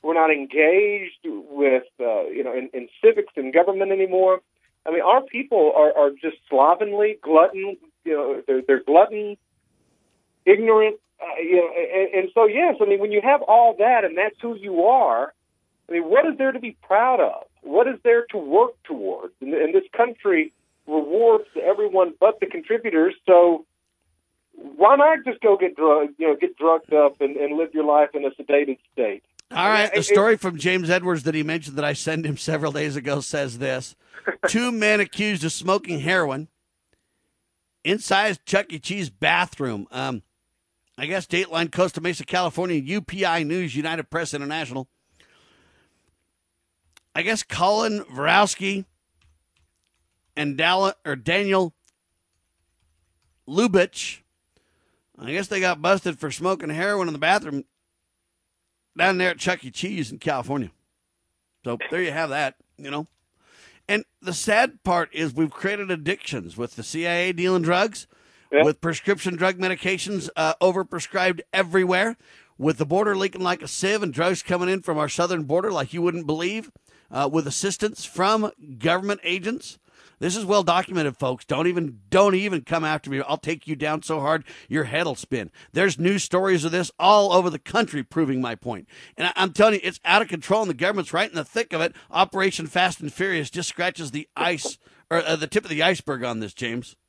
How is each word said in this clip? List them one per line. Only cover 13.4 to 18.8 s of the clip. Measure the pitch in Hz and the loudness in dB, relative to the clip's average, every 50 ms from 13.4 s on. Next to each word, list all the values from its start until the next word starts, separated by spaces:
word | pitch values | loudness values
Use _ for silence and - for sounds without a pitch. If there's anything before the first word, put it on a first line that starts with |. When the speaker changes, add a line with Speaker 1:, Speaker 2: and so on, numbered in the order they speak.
| - | 4
Speaker 1:
all | - 214 233 240 233 220 180 | 6 6 8 8 6 4 4
that | 202 233 254 233 202 | 2 4 4 4 2
and | 180 160 | 0 0
that's | 175 202 214 208 _ | 0 -2 -2 -2 _
who | - 233 233 | -10 -8 -8
you | 202 196 202 185 170 170 | -8 -8 -4 0 2 4
are, | 214 254 269 233 147 117 117 131 - - _ _ _ _ _ _ _ _ _ _ - | 6 6 6 4 4 2 0 0 -4 -8 _ _ _ _ _ _ _ _ _ _ -6
I | 170 | -4
mean, | 170 170 | -4 0
what | 160 196 262 302 | 4 4 4 4
is | 330 277 214 | 4 0 0
there | 269 269 262 | 0 0 0
to | 254 | -2
be | 226 233 - _ _ | -8 -10 -14 _ _
proud | - 190 208 233 254 254 226 | 2 2 4 4 4 4 2
of? | 160 113 - - - _ _ _ _ | 2 0 0 -6 -12 _ _ _ _
What | - 143 185 240 262 | 0 2 4 4 4
is | 254 190 _ | 0 0 _
there | 240 233 233 233 233 | 4 4 4 2 -2
to | - 208 | -8 -8
work | 156 139 147 196 240 247 233 _ | -4 2 4 4 4 4 0 _